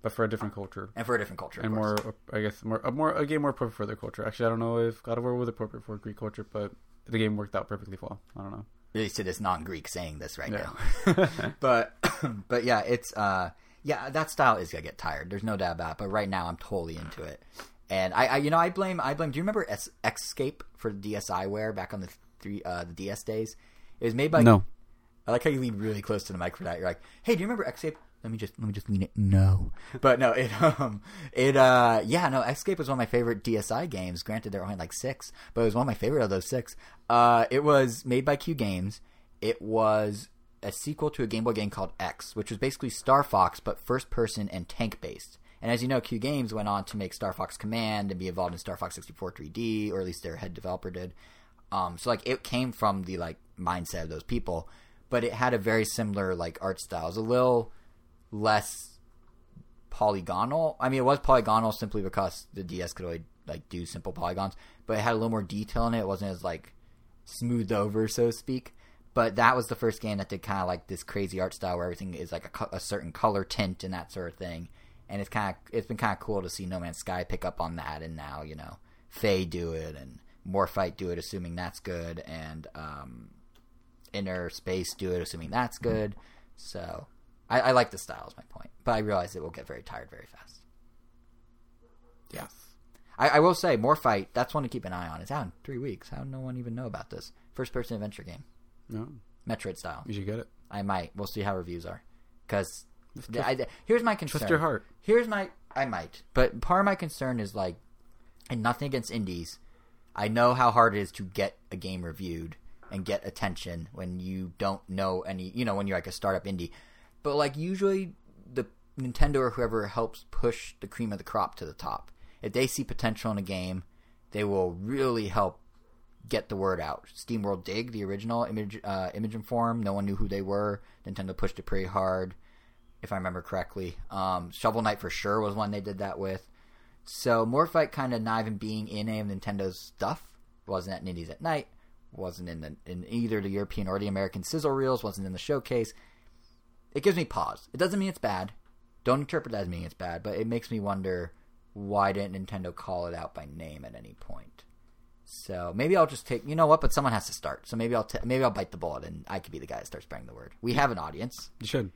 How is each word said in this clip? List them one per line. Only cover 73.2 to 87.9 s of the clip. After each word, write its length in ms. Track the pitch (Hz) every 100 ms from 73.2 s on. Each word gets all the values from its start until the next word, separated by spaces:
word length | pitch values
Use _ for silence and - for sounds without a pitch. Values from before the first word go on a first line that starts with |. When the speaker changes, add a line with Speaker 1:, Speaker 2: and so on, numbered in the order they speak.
| 113 98
Speaker 2:
tint 400 | 92 - 98 92
and 100 | 92
that 160 | 92 -
sort 220 | 98 85
of 20 | -
thing. 300 | 90 85 85 - - - -
And 120 | 101
it's 100 | 98
kinda, 260 | 113 101 90 -
it's 160 | 113 104
been 100 | 113
kinda 200 | 113 98
cool 260 | - 101
to 80 | 90
see 160 | - 92
No 140 | 92
Man's 180 | 87 82
Sky 240 | - 90
pick 220 | 87 90
up 160 | 90 -
on 160 | 82 82
that, 260 | 76 76
and 140 | 80 80
now, 260 | 73 73
you 140 | 76 76
know, 220 | 73 78 - - -
Faye 340 | - 110 95
do 280 | 90 87 85
it, 220 | 80 78
and 240 | 76 67 62 - - 95
Morphite 480 | 95 92 - 92 -
do 140 | 92
it, 80 | 85
assuming 360 | - 98 90
that's 240 | 85 87 -
good, 400 | - 87 85 82 -
and, 400 | 82 78 80 76
um, 560 | - 76 73 67 60 53 - - - - - - _ -
Inner 380 | 101 95 92 87
Space 440 | - - 92 90
do 180 | - 95
it, 100 | 90
assuming 280 | 85 82 80
that's 280 | 107 123 -
good. 380 | 120 110 104 104 - - - -
So, 500 | - - 85 - - - - - -
I, 120 | 123
I 100 | 113
like 180 | 127 -